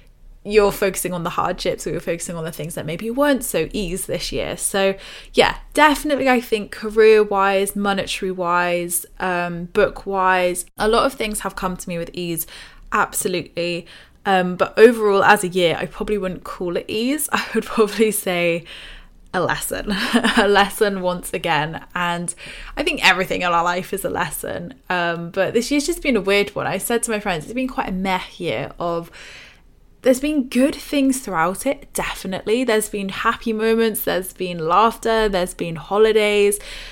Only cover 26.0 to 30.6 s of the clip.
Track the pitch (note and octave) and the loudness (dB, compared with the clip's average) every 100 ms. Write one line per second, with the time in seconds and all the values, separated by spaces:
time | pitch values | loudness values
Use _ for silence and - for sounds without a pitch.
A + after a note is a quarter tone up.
26 | D4+ A3 F#3 G3+ G3+ - - F#3 - A#3 | 0 0 2 2 0 -4 -4 -4 -2 -2
27 | A#3 G#3 G#3 E3+ D3+ B3 B3+ B3+ - F#3 | -2 -4 -4 -4 -4 -4 -4 -4 -4 -4
28 | F#3+ F#3 - - E3 A2+ - - E3+ E3+ | -2 -2 -6 -8 -4 -4 -6 -6 -4 -4
29 | E3+ - - - - - _ _ _ _ | -8 -16 -20 -20 -20 -20 _ _ _ _
30 | B3 B3+ D4 D4+ B3+ B3 | 2 4 2 0 0 2